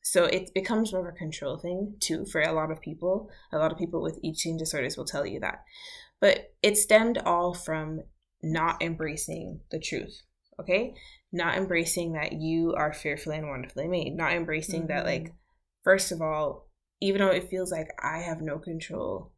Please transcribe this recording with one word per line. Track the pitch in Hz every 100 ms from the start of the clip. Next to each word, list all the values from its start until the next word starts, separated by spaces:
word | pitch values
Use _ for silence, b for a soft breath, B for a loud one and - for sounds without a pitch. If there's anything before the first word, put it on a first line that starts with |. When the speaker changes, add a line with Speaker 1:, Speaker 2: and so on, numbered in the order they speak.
Speaker 1:
So | - 185 175
it | 185 - 196
becomes | 190 220 220
more | 185 175
of |
a | 170
control | 156 156 143 151
thing, | 175 180 208 208
too, | - 156 -
for | 160
a | 156
lot | 160 156
of | 156
people. | - 156 175 196 220 B B
A | 156
lot | 160
of | 165
people | 170 170
with | 160 160
eating | 156 160 165 165
disorders | 160 147 127 -
will | -
tell | 147 139
you | 101
that. | 90 - - B B B B _
But | 202 - - _
it | 208 208
stemmed | - 214 233 233
all | - 175 175
from | 175 - 156 156 156 - _ _ _
not | 160 160 165 -
embracing | 165 160 156 - - 160 - - -
the | 160
truth, | - 151 - - _ _ _ -
okay? | 180 190 247 B B B _
Not | 175 170 -
embracing | 190 170 170 175 170
that | 160 151
you | 156 160 165 165 -
are | 151
fearfully | 151 156 147 165 156
and | 151
wonderfully | 131 123 - 160
made. | 180 - 160
Not | 156
embracing | 170 165 156 156 165 160
that, | 143 -
Speaker 2:
Mm-hmm. | 156 160
Speaker 1:
like, | - _ _ _ _
first | - 190 -
of | 165
all, | 156 156 147 - - _ _ _
even | 196 196
though | 196
it | 185 190
feels | 185 185
like | 165 156 -
I | 143 160
have | 175 160
no | 156 147
control | 175 165 - 107 - 95 -